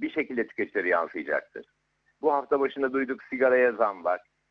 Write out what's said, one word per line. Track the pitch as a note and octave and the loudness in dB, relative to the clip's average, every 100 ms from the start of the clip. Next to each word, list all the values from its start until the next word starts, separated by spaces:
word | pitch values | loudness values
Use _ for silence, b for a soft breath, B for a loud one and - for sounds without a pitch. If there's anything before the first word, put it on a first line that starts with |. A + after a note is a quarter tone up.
bir | D#3 | -6
şekilde | D#3 B2+ B2 G#2+ | -6 -4 -4 -6
tüketicileri | - G2+ G#2 F2+ | -4 -4 -2 0
yansıyacaktır. | E2+ E2 F2 C#2+ C#2+ - - - _ _ _ _ - | 0 -2 -6 -4 -4 -4 -18 -18 _ _ _ _ -2
Bu | D3+ | 0
hafta | C#3+ C3 C#3 | 0 0 0
başında | C3+ C#3 C3+ | 0 -2 -2
duyduk, | C3+ B2+ B2+ | 0 -2 -6
sigaraya | - B2+ B2+ B2+ B2 | -8 2 4 6 4
zam | G#2+ G#2+ F#2+ | 2 -2 0
var. | E2+ F2+ _ _ _ | -2 -2 _ _ _